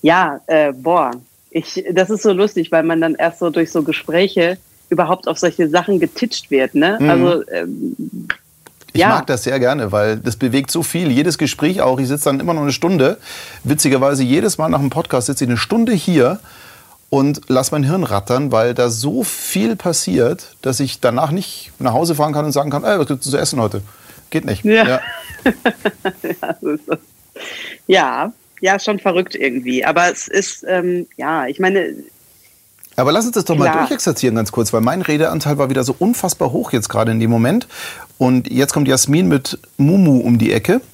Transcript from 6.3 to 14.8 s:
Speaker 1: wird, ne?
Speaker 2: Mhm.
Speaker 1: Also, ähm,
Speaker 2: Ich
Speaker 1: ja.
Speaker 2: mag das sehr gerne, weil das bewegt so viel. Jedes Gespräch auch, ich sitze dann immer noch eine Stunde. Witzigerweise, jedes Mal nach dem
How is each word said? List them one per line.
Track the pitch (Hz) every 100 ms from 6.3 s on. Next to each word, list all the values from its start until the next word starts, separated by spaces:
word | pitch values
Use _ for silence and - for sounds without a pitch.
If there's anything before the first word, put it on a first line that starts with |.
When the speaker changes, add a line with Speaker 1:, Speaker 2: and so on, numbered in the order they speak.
| - -
Speaker 1:
wird, | 139 131 147
ne? | 165 214
Speaker 2:
Mhm. | 147
Speaker 1:
Also, | 170 175 170 -
ähm, | 87 87 - - - - - - - _ _ - _ -
Speaker 2:
Ich | -
Speaker 1:
ja. | 190
Speaker 2:
mag | 220 143
das | 127
sehr | 135 135
gerne, | 123 143 107
weil | 104 107 110
das | 120 113
bewegt | 131 131 135
so | 165
viel. | 165 165 175
Jedes | 123 170 151
Gespräch | 151 - 151 185
auch, | 127 131
ich | 127
sitze | 147 147
dann | 139
immer | 170
noch | 160
eine | 143
Stunde. | 127 170 185 131 208 - - - -
Witzigerweise, | 123 147 143 135 135 139
jedes | 127 143 214 -
Mal | 160
nach |
dem | 156